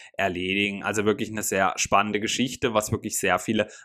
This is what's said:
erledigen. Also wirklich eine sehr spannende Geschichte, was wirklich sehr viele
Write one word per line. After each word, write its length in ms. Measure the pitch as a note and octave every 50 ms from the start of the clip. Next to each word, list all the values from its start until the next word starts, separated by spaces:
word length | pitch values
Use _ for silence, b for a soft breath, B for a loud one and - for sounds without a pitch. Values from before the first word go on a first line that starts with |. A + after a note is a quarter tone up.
| B B B
erledigen. 640 | - G2 F#2+ F2 F2 F#2 F#2+ G2 G2+ G2+ G2+ G2+ G2 -
Also 220 | G2+ G2+ G#2+ G2+
wirklich 240 | G#2+ G2+ G#2 A2 A2
eine 140 | A2 G#2+ G2
sehr 300 | - G#2 F#2+ F#2+ F2+ -
spannende 440 | - - - G#2 G2 G2+ G#2+ G#2+ G#2
Geschichte, 540 | A2 G#2+ - - A#2+ A#2+ B2 - C#3+ B2 A2
was 180 | G#2+ - -
wirklich 280 | A2+ - - G#2 - -
sehr 180 | - F#2 F2+
viele 300 | F#2 - - G#2+ G#2+ G#2 B B B B